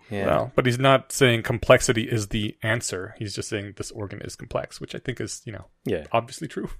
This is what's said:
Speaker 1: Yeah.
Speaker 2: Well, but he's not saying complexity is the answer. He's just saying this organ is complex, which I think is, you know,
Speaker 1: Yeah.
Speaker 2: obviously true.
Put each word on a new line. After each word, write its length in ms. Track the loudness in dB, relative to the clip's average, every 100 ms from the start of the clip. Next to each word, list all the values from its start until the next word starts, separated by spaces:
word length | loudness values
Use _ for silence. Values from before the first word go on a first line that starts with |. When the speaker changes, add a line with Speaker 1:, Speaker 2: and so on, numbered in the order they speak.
| -8
Speaker 1:
Yeah. 160 | -2 2
Speaker 2:
Well, 260 | 2 0 0
but 100 | 0
he's 140 | 2
not 320 | 4 4 2
saying 320 | 4 4 6
complexity 600 | 2 0 6 6 8 2 0
is 180 | -2 -2
the 280 | -2 -2 -2
answer. 500 | 0 0 -2 -6 -8 -8
He's 180 | -8 -6
just 140 | -6
saying 240 | -6 -6 -10
this 140 | -12
organ 300 | -10 -10 -10
is 140 | -12 -12
complex, 440 | -6 -6 -6 -10
which 140 | -12 -8
I 40 |
think 200 | -8 -6
is, 200 | -8 -8 -12
you 60 |
know, 140 | -12 -14 _
Speaker 1:
Yeah. 220 | -4 -4 0
Speaker 2:
obviously 360 | 0 -2 -6 -10
true. 220 | -8 -8 -10